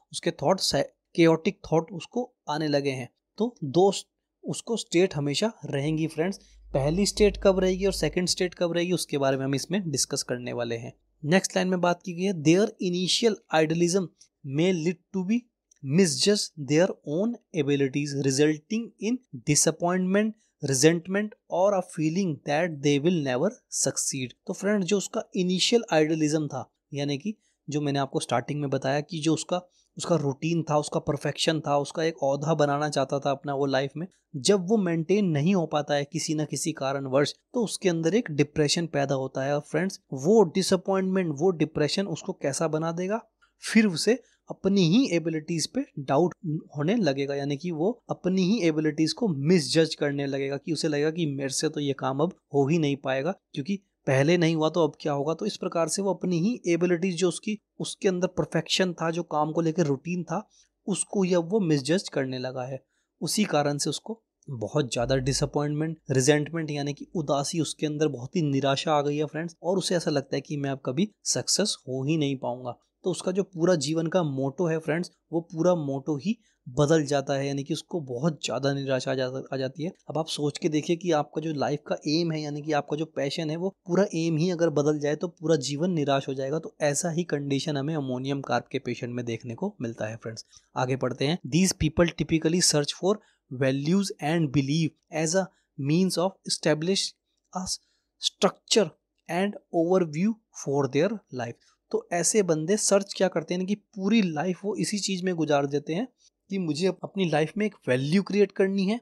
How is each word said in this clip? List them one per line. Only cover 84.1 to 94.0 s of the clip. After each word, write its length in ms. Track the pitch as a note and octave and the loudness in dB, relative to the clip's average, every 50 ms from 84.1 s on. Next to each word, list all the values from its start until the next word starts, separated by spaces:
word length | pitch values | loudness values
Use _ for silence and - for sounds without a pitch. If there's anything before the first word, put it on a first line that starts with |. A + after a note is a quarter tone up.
| - | 0
एम 220 | E3 E3 E3 E3 | -2 0 0 0
ही 140 | D3 E3 F#3 | 2 2 0
अगर 180 | F3 D#3+ E3+ E3 | 2 2 2 2
बदल 300 | D3 D3 C#3 D3+ D3+ D3+ | 2 2 2 2 2 2
जाए 180 | D3 C#3+ D3+ | 0 -2 -2
तो 120 | D3+ - F3 | -2 -4 -8
पूरा 280 | - _ D#3 D#3 E3 | -8 _ 0 2 2
जीवन 340 | D3+ B2+ C3 C#3+ C#3 E3 F#3+ | 2 2 -2 -4 -2 -2 0
निराश 380 | F3+ D#3 C#3+ C#3 C#3 C#3 - - | 0 0 2 2 2 0 0 -2
हो 60 | C3+ | -6
जाएगा। 240 | C3+ C3+ C3+ D3 D#3+ | -6 -4 -4 -4 -6
तो 180 | D#3+ D3+ - - | -6 -10 -6 -2
ऐसा 300 | D#3 D3 C#3+ C#3 - F3 | 0 0 0 0 -2 -2
ही 140 | D#3 E3 F3+ | -2 -2 -2
कंडीशन 520 | - D3+ C#3+ C#3+ C#3+ C#3 C3+ - E3 D3 | -2 -2 -4 0 -2 -2 -2 0 -2 -2
हमें 180 | C#3 C3+ D3 E3 | -2 -2 -2 -4
अमोनियम 460 | D3+ C3+ C3 B2+ B2 C3 C#3 C#3 C#3 | -4 -4 -4 -4 -4 -4 -4 -4 -4
कार्ब 240 | C3+ - B2+ A#2+ - _ | -2 -2 -2 -2 -2 _
के 60 | - C3 | -6 -6
पेशेंट 360 | - B2 A#2+ - B2+ A#2+ A#2+ | -4 -6 -6 -6 -8 -6 -6
में 100 | B2 B2 | -6 -4
देखने 300 | A#2 A2+ A2+ - B2 A#2 | -4 -6 -6 -6 -10 -8
को 220 | - - G#3 - - | -6 -6 -8 -6 -6
मिलता 260 | B2+ A#2 A#2 - A2 | -8 -8 -6 -6 -8
है 100 | G#2+ A2+ | -8 -8
फ्रेंड्स। 300 | A2+ - A#2 A2+ - - _ - - _ _ - | -10 -10 -12 -12 -12 -16 _ -20 -20 _ _ -4
आगे 200 | C3 C3 B2+ C3+ | -4 -2 -2 -2
बढ़ते 300 | B2+ C3+ B2+ B2 - C3+ | -2 -2 -4 -2 -2 -2
हैं। 120 | C#3+ E3+ - - | -2 -2 -2 -2
These 300 | C3 B2+ E3+ F#3+ F3+ - | 0 2 4 4 2 2
people 360 | - D#3+ D3 - - F3 E3+ - - | 0 -2 0 2 2 2 2 0 -2
typically 420 | D#3+ - E3+ D#3 D#3 D#3+ E3+ F#3 F3 - | -2 0 0 0 2 0 2 2 2 2
search 220 | - D3 C#3+ - - - F3 | 2 2 0 -2 -4 -2 -2
for 120 | F#3 G#3 G#3 - _ _ _ _ _ C3+ B2 | -2 -2 -2 -6 _ _ _ _ _ -4 0
values 440 | C#3 C3 C3+ C#3 C#3+ D3+ F3+ G3+ | 0 0 0 0 2 2 2 2